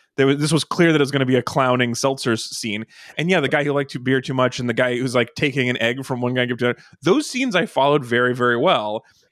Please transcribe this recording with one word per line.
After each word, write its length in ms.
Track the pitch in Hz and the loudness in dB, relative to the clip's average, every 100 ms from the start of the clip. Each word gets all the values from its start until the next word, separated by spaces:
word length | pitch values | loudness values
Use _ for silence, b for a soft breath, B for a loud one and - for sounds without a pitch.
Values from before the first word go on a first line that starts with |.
| b - | b 0
There 100 | 135 | 2
was, 100 | 143 | 2
this 140 | 151 | 2
was 120 | 156 | 0
clear 280 | - - 170 | 0 2 4
that 80 | 156 | 4
it 20 | |
was 100 | 139 | 2
gonna 140 | 143 127 | 0 2
be 100 | 127 | 0
a 60 | |
clowning 520 | - 151 131 127 123 117 | 0 0 2 2 0 0
seltzer 380 | 139 135 - | -2 -2 -2
s-, 100 | 113 - | -2 -4
scene. 400 | - 113 104 113 B B - | -10 -8 -8 -10 B B -6
And 120 | 160 | 0
yeah, 100 | 185 | 0
the 60 | 135 | 2
guy 140 | 151 | 0
who 100 | 147 | 0
liked 180 | 143 139 | -2 -4
to 80 | - | -4
beer 220 | 123 135 | 0 0
too 120 | - | 0
much 260 | 131 127 - | 0 0 0
and 80 | 120 | -2
the 40 | |
guy 240 | 117 127 123 | 0 0 0
who's, 180 | 131 123 | 0 0
like, 180 | 120 - | 0 -2
taking 340 | 151 131 123 | -2 0 0
an 80 | 120 | 2
egg 240 | 113 127 131 | 0 -2 -4
from 160 | 123 | -4
one 120 | 123 | -2
guy 80 | 127 | -2
and 60 | 123 | -2
give 80 | 120 | 0
to 60 | 123 | -2
another, 140 | 120 B - | -2 B -4
those 260 | 156 247 294 | 0 0 0
scenes 260 | 254 262 185 | -4 -2 0
I 100 | - | -2
followed 360 | - 143 147 120 | 0 2 2 0
very, 280 | 117 123 120 | 0 0 0
very 220 | 123 120 | 0 2
well. 460 | 165 147 107 110 b b b | 2 0 -2 -8 b b b